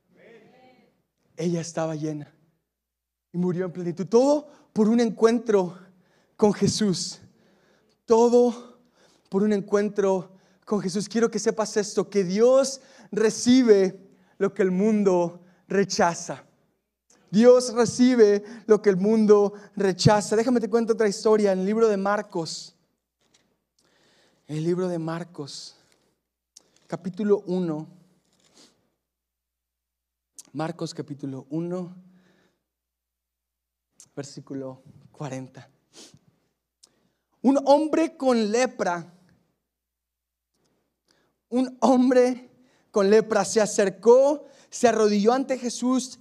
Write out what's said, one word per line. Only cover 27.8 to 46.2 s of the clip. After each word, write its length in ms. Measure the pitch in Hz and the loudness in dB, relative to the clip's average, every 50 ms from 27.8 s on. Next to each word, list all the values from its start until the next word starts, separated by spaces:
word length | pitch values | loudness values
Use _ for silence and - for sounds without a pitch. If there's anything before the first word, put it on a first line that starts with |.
| 156 - - _ _ _ _ _ _ _ _ _ _ _ _ _ - _ _ _ _ _ _ _ _ _ _ _ _ _ _ _ _ _ _ _ _ _ _ _ _ _ _ _ _ _ _ _ _ _ _ - - _ | -10 -14 -20 _ _ _ _ _ _ _ _ _ _ _ _ _ -20 _ _ _ _ _ _ _ _ _ _ _ _ _ _ _ _ _ _ _ _ _ _ _ _ _ _ _ _ _ _ _ _ _ _ -20 -20 _
Marcos 440 | - 139 156 165 165 - 170 156 - | -12 -10 -10 -10 -10 -10 -12 -12 -12
capítulo 500 | - 143 - 143 143 143 135 135 131 - - | -12 -14 -14 -14 -14 -12 -12 -12 -14 -14 -12
uno, 440 | 151 165 170 175 175 185 180 175 - - - _ _ _ _ _ _ _ _ _ _ _ _ _ _ _ _ _ _ _ _ _ _ _ _ _ _ _ _ _ _ _ _ _ _ _ _ _ _ _ - _ _ | -10 -8 -8 -8 -8 -10 -10 -12 -16 -20 -20 _ _ _ _ _ _ _ _ _ _ _ _ _ _ _ _ _ _ _ _ _ _ _ _ _ _ _ _ _ _ _ _ _ _ _ _ _ _ _ -20 _ _
versículo 680 | 147 135 - - 156 131 - 139 135 131 131 131 - _ - - _ _ _ | -18 -18 -16 -18 -20 -18 -14 -14 -12 -12 -14 -16 -18 _ -20 -20 _ _ _
cuarenta. 580 | _ - 156 135 131 131 131 127 - 135 - _ _ _ _ _ _ - - - _ _ _ _ _ _ _ _ _ _ _ _ _ _ _ _ _ _ _ _ _ _ _ _ _ _ - | _ -16 -14 -12 -12 -12 -14 -16 -20 -20 -20 _ _ _ _ _ _ -20 -20 -20 _ _ _ _ _ _ _ _ _ _ _ _ _ _ _ _ _ _ _ _ _ _ _ _ _ _ 0
Un 160 | 254 277 277 277 | 0 0 2 2
hombre 520 | 277 277 302 311 302 302 320 320 330 - - | 4 4 4 2 0 0 0 -2 -2 -4 -4
con 340 | 269 262 247 233 220 202 | -2 0 0 0 0 -2
lepra, 600 | 214 240 254 240 247 - 202 185 175 170 160 - - _ _ _ _ _ _ _ _ _ _ _ _ _ _ _ _ _ _ _ _ _ _ _ _ _ _ _ _ _ _ _ _ _ _ _ _ _ _ _ _ _ _ _ _ _ _ _ | -2 -2 -2 -2 -4 -4 -6 -4 -4 -6 -8 -14 -20 _ _ _ _ _ _ _ _ _ _ _ _ _ _ _ _ _ _ _ _ _ _ _ _ _ _ _ _ _ _ _ _ _ _ _ _ _ _ _ _ _ _ _ _ _ _ _
un 280 | 226 254 262 254 254 - | -4 -4 -4 -4 -4 0
hombre 680 | - 262 262 254 247 262 254 247 247 247 247 233 - - _ _ _ _ _ _ _ _ | 2 4 4 4 4 4 4 4 4 2 0 -6 -12 -20 _ _ _ _ _ _ _ _
con 220 | - 214 196 196 | -2 0 2 4
lepra 340 | 214 220 214 214 220 202 190 | 4 4 4 2 0 -2 -2
se 160 | - - 220 | 0 0 0
acercó, 840 | 208 208 - - 202 190 190 - - 233 240 262 269 285 302 285 - - - _ _ _ | 0 0 0 0 0 0 -2 0 4 6 6 6 6 4 0 -2 -6 -14 -20 _ _ _
se 160 | - - - 233 | -4 0 2 2
arrodilló 460 | 214 214 214 208 208 208 202 220 247 | 2 2 2 2 2 2 2 2 2
ante 260 | 269 269 269 262 240 | 0 0 -4 -6 -6
Jesús 600 | 240 240 - - 240 254 254 254 247 - - - | -8 -8 -8 -6 -4 -2 -2 -2 -4 -6 -12 -20